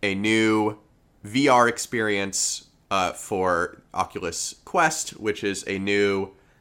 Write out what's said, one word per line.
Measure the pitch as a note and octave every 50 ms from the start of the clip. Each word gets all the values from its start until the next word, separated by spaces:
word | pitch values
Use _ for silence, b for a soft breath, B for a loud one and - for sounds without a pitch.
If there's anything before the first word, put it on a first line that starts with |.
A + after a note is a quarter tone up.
a | - G2+ G2
new | G2 G2+ G#2+ A2 A2 A2 A2 A2 A2 G#2+ G#2+ G#2 - _ _ _ _ _ _ _ _
V | - G#2 G#2+ C3 C#3+ C#3
R | B2+ B2 A#2+ A#2
experience, | - - - - - A#2 A2 G#2+ G#2 G2 G2 G2 F#2+ - - - - - - _ _ _ _ _
uh, | G2+ F#2+ F2+ F2
for | - - - - A2 F#2+ F#2 F2+ F2 E2+ F2 - - - _ _ -
Oculus | F#2 F#2 - - G2 F2+ E2+ - - - - - _ _
Quest, | - - F#3 E3 D#3+ D#3+ - - - - -
which | G#2+ G#2+ G#2 - -
is | G2+ G2 - - -
a | G2 G2
new | F#2+ G2+ G2+ G2+ G2+ G2+ G2 G2 G2 F#2+ b b b b b b